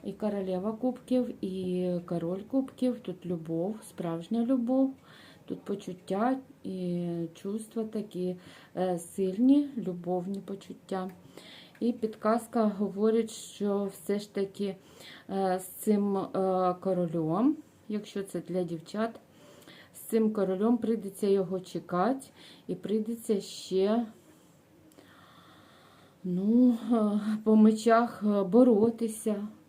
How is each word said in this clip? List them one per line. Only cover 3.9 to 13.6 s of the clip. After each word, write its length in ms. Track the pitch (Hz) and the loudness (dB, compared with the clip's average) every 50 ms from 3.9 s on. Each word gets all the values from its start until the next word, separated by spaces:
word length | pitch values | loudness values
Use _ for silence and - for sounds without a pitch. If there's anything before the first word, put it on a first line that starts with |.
| - - 175 170 165 165 170 - 226 233 233 | -12 -8 -6 -6 -6 -6 -4 -4 -2 -2 2
любов. 500 | 233 269 247 233 233 262 262 269 269 269 - - - - - - - - - - | 2 2 0 2 2 2 2 2 2 0 -8 -18 -20 -20 -20 -20 -20 -20 -20 -10
Тут 140 | - - - | -10 -10 -10
почуття 800 | - - 202 196 - - 180 - - - 185 196 226 254 262 262 - - - - - | -6 -8 -8 -8 -8 -12 -14 -14 -6 -4 -2 0 2 0 0 -2 -6 -16 -20 -14 -12
і 420 | 190 190 185 180 180 175 175 175 175 170 170 170 165 165 | -10 -8 -4 -4 -2 -2 -2 -2 -4 -4 -4 -6 -8 -10
чувства 500 | - - 196 208 220 220 - - 226 220 | -10 -8 -8 -8 -8 -8 -8 -8 -8 -8
такі, 520 | 220 - 214 208 - - 175 180 180 180 180 - - - - - - _ | -6 -6 -8 -8 -6 -6 -4 -4 -4 -4 -6 -12 -20 -20 -20 -20 -12 _
е, 220 | 185 185 185 180 170 | -2 -2 -2 -2 -4
сильні, 680 | - - - - 190 185 185 208 247 262 277 294 285 277 - | -6 -10 -4 -2 -2 -2 0 4 6 6 6 6 4 0 -6
любовні 640 | 226 180 180 175 175 170 175 180 180 175 190 196 196 | -6 -6 -6 -6 -6 -4 -2 -2 -2 -2 -4 -8 -8
почуття. 720 | 185 - 196 196 - - - - - - 196 185 185 190 185 - - - - - - - - - - - - - | -8 -10 -12 -12 -12 -16 -18 -18 -10 -8 -6 -6 -6 -8 -10 -16 -20 -20 -20 -20 -20 -20 -20 -20 -20 -20 -8 -2
І 120 | - 240 | -2 -2
підказка 760 | - - - 214 214 - - 214 226 240 226 - - 240 220 | -2 -2 -4 -6 -6 -2 0 2 2 2 0 -2 0 2 2
говорить, 640 | 214 190 185 208 196 180 196 214 220 220 233 226 220 | 2 2 0 -4 -2 0 2 2 4 4 4 2 0
що 580 | - - - - - - | -6 -14 -16 -16 -8 -4